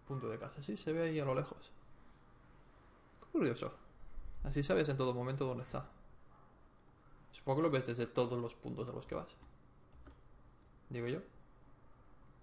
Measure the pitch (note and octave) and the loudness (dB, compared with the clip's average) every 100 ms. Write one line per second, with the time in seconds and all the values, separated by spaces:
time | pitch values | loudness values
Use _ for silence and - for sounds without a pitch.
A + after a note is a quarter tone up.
0 | - C3+ A#2 A2+ - - C#3 G#3 - D#3+ | -6 -4 -2 -4 -4 -6 -4 -2 0 2
1 | E3 D#3 C#3 C3 - - - - - - | 4 2 2 2 0 -6 -12 -16 -18 -18
2 | - - - - - - - - - - | -18 -20 -20 -20 -20 -20 -20 -20 -20 -20
3 | - - - E4+ D#3+ A#2 - - - - | -20 -20 0 4 4 4 -2 -6 -16 -12
4 | - - - - C#3+ C#3+ C#3 F#3 D3 C3+ | -8 -6 -4 -2 0 2 4 6 6 4
5 | B2+ B2 B2 C#3 C3+ A#2+ B2+ B2+ C3+ - | 4 4 2 2 2 0 -2 -4 -6 -12
6 | - - - - - - - - - - | -18 -18 -18 -20 -20 -20 -20 -20 -20 -20
7 | - - - - - C#3+ E3 C3+ B2+ A#2 | -20 -20 -18 -8 2 6 6 6 4 0
8 | A#2 - A#2+ A#2+ A#2 - B2 A#2+ B2 A#2 | 2 4 4 4 -2 -4 -8 -4 -4 -4
9 | - - E3+ - - - - - - - | -4 -4 -6 -12 -18 -18 -20 -20 -20 -18
10 | - - - - - - - - - B2 | -18 -18 -20 -20 -20 -20 -20 -20 -8 -4
11 | A#2+ D3+ - - - - - - - - | -2 -2 -6 -16 -20 -20 -20 -20 -20 -20
12 | - - - - | -20 -20 -20 -20